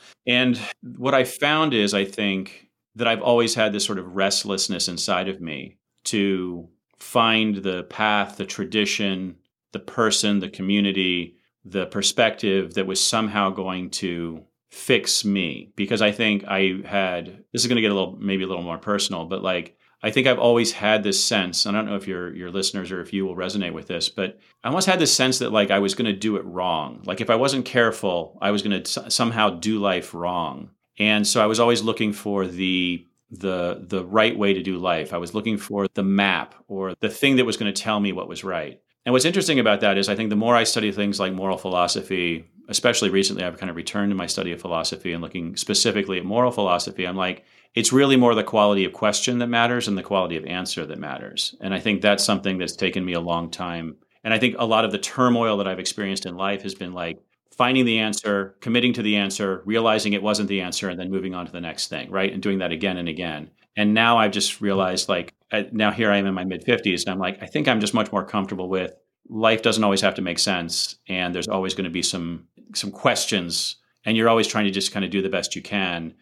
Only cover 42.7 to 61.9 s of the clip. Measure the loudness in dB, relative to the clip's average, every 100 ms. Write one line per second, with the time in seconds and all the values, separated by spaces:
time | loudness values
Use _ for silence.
42.7 | 0 2 2 2 2 2 0 -6 -6 -8
43.7 | -8 -6 -2 0 -2 -2 -4 -4 -6 -4
44.7 | -2 -2 -4 -6 -6 -6 -8 -8 -6 -2
45.7 | 2 2 2 0 -2 -2 2 2 2 2
46.7 | 2 0 -4 -4 -2 -2 -4 _ _ _
47.7 | 0 4 6 8 8 8 6 4 4 6
48.7 | 6 2 0 0 2 0 0 0 2 2
49.7 | 2 0 -2 0 0 0 -4 -6 -6 -6
50.7 | -6 -8 -8 -10 -10 -10 -6 -6 -6 -6
51.7 | -2 0 2 4 2 2 0 0 -2 -4
52.7 | -2 -2 -2 -4 -4 -2 -2 -4 -8 -8
53.7 | -6 -8 -12 _ _ -2 2 2 0 2
54.7 | 2 2 0 -4 2 4 4 2 0 -2
55.7 | -4 -6 -4 -4 -4 -6 -4 -4 -4 -6
56.7 | -10 -10 -8 -8 -8 _ _ _ 0 4
57.7 | 6 4 4 0 -2 0 -2 -2 -8 -2
58.7 | 2 2 2 0 0 0 -2 -2 -4 0
59.7 | 2 4 2 2 0 0 0 0 -2 -4
60.7 | -4 -6 -6 -4 -4 -4 -8 -10 -10 -10
61.7 | -8 -8